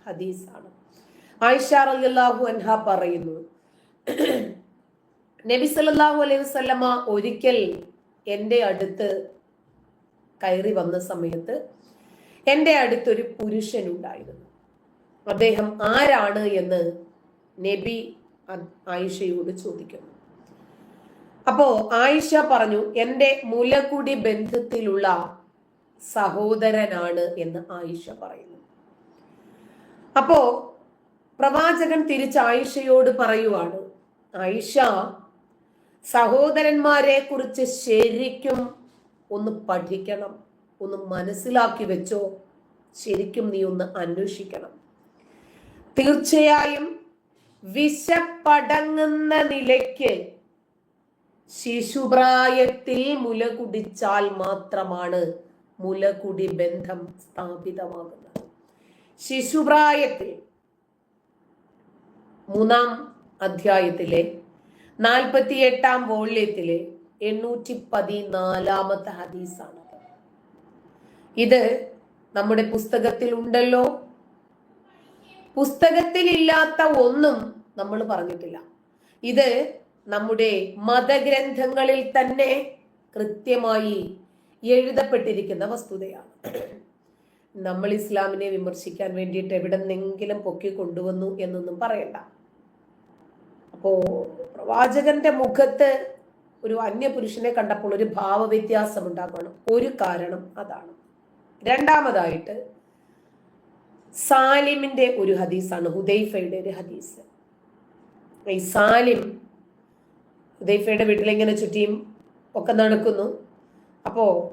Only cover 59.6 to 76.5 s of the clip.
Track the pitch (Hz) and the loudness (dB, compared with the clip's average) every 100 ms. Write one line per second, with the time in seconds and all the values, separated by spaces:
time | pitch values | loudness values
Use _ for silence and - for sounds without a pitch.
59.6 | 285 302 302 294 - - - - - _ | 4 6 6 4 0 -4 -10 -14 -20 _
60.6 | _ _ _ _ _ _ _ _ _ _ | _ _ _ _ _ _ _ _ _ _
61.6 | _ _ _ _ _ _ _ _ - 196 | _ _ _ _ _ _ _ _ -6 0
62.6 | 220 240 240 233 - - _ - 190 185 | 4 6 4 -2 -10 -20 _ -8 -6 -2
63.6 | 202 190 180 165 165 165 170 - - _ | 2 4 2 -2 0 0 0 -6 -18 _
64.6 | _ _ _ - 226 247 254 262 311 269 | _ _ _ 0 2 4 2 2 0 2
65.6 | 254 254 262 254 226 214 220 226 208 202 | 2 4 2 2 0 -4 -2 -2 -2 -2
66.6 | 170 170 170 - _ _ 214 220 233 240 | -2 -4 -4 -14 _ _ -6 -4 -4 -8
67.6 | 247 240 - 214 196 208 202 185 185 185 | -8 -12 -4 -4 -2 -6 -6 -4 -2 -2
68.6 | 185 190 190 196 208 180 180 180 180 - | -2 -2 -2 -4 -6 -14 -14 -14 -14 -16
69.6 | 156 - - - - _ _ _ _ _ | -20 -20 -20 -20 -20 _ _ _ _ _
70.6 | _ _ _ _ _ _ _ - 233 254 | _ _ _ _ _ _ _ -2 4 6
71.6 | 220 254 - - _ _ _ 202 208 220 | 4 0 -4 -16 _ _ _ -4 0 2
72.6 | 220 220 - 233 220 - 240 233 233 240 | 0 -4 -2 -2 0 -2 -4 -4 0 2
73.6 | 247 247 254 - - - _ _ _ _ | 4 4 2 -2 -12 -20 _ _ _ _
74.6 | _ _ _ _ _ _ _ - - - | _ _ _ _ _ _ _ -20 -10 -2
75.6 | 277 - 330 330 339 359 359 330 320 | -2 4 6 6 2 2 4 4 4